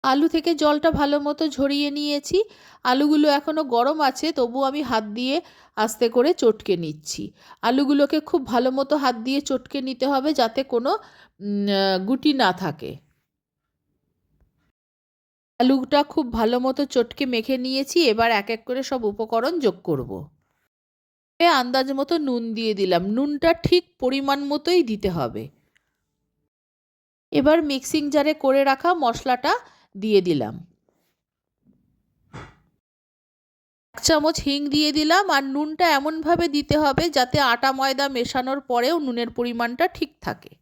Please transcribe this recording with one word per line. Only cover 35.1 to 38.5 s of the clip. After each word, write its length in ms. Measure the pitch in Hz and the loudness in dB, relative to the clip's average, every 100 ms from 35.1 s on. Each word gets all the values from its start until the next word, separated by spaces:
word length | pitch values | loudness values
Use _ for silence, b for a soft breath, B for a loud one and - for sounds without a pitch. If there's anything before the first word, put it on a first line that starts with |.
| 349 392 | 2 2
আর 140 | 285 | 0
নুনটা 420 | 277 269 302 311 349 | 0 -4 -4 0 2
এমনভাবে 560 | 285 285 320 311 339 339 | 2 0 -4 -2 0 0
দিতে 280 | 285 - 294 | -2 0 2
হবে 260 | 302 269 339 | 2 2 0
যাতে 280 | 285 254 294 | 2 2 2
আটা 300 | 269 240 269 | 2 2 0
ময়দা 340 | 262 269 269 277 | 0 -2 0 -2
মেশানোর 520 | 262 233 262 254 | -2 -2 -4 -4